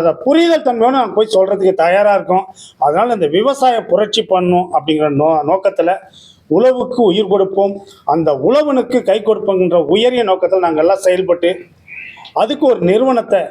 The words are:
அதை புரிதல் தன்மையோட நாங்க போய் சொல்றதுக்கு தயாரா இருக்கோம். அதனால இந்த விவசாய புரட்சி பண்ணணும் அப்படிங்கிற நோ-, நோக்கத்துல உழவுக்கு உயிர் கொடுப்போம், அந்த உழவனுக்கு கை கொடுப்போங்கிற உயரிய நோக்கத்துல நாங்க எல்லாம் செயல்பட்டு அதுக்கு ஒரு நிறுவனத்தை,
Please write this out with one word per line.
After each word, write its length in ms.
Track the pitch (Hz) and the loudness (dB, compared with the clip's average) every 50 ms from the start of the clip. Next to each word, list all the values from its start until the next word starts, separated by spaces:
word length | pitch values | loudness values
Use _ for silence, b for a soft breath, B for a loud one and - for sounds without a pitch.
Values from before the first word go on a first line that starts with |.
அதை 100 | 165 165 151 - - | 2 0 0 -2 0
புரிதல் 420 | 254 294 330 339 339 330 302 - | 2 2 4 4 2 2 0 0
தன்மையோட 280 | 262 240 226 220 247 269 269 | -2 0 0 0 2 2 0
நாங்க 180 | 240 196 160 208 | -2 -2 0 -2
போய் 120 | 220 214 - | 0 0 2
சொல்றதுக்கு 380 | 190 190 202 202 190 190 190 185 165 | 0 0 0 0 0 0 0 2 2
தயாரா 320 | 165 175 180 202 208 208 202 190 | 2 2 2 2 2 2 2 0
இருக்கோம். 260 | - - 180 190 190 - B B B B B B - | 0 0 -2 -2 -2 -4 B B B B B B -2
அதனால 300 | 143 151 180 226 247 233 208 | 0 0 0 0 0 -2 -2
இந்த 100 | 170 143 156 | -2 0 0
விவசாய 420 | 190 226 277 269 269 262 254 240 220 - - | 0 0 0 0 0 0 0 0 0 -2 0
புரட்சி 320 | 170 196 214 208 - 226 208 - | 0 0 0 0 -2 -4 -2 0
பண்ணணும் 360 | 185 180 180 180 180 175 180 175 - 151 | 0 0 0 2 0 0 0 -2 -4 -4
அப்படிங்கிற 320 | 143 160 156 151 151 151 143 139 | -2 -2 -2 0 0 0 0 0
நோ-, 180 | 151 160 160 151 143 147 | 0 0 0 0 0 -2
நோக்கத்துல 440 | 180 190 190 196 - - 170 170 190 - - B B B B B B B B - 151 | -2 0 -2 -2 -2 -2 -2 -2 -2 -4 -6 B B B B B B B B -2 0
உழவுக்கு 440 | 185 240 254 254 247 233 - - - 233 196 | 2 2 2 2 0 -4 -6 -2 0 2 2
உயிர் 200 | 180 208 208 185 196 | 2 0 0 0 0
கொடுப்போம், 420 | 196 190 190 - 196 202 196 196 196 - B B B B B 143 | 0 0 0 0 -2 -2 -2 -4 -8 -14 B B B B B -2
அந்த 200 | 165 160 156 143 131 135 196 | 0 0 0 -2 0 0 0
உழவனுக்கு 540 | 254 294 302 294 269 254 233 - - 240 - 196 | 2 2 0 0 0 -2 -2 -2 -2 -2 0 0
கை 80 | 196 226 - 220 | -2 0 0 -2
கொடுப்போங்கிற 500 | 214 202 196 196 190 185 185 175 175 175 156 139 180 | -2 -2 -2 -2 0 0 0 2 2 0 2 2 2
உயரிய 300 | 214 233 247 254 247 226 190 | 2 2 2 0 0 0 0
நோக்கத்துல 340 | 190 185 185 170 190 190 180 | 0 0 0 0 0 2 0
நாங்க 180 | 170 160 151 156 | 0 0 2 2
எல்லாம் 180 | 175 196 190 190 | 2 2 2 0
செயல்பட்டு 460 | 185 180 185 185 175 175 170 170 170 185 - - - _ _ B B B B B B B B B B B - | 0 0 0 0 -2 -2 0 0 -2 -2 -4 -10 -20 _ _ B B B B B B B B B B B -2
அதுக்கு 260 | 208 220 294 294 311 262 | -2 -2 -2 0 0 0
ஒரு 100 | 240 - 175 175 | 2 2 2 0
நிறுவனத்தை, 520 | 196 220 262 262 254 233 214 - 202 185 156 - | 2 2 2 0 0 -2 -2 0 -2 -2 -2 -4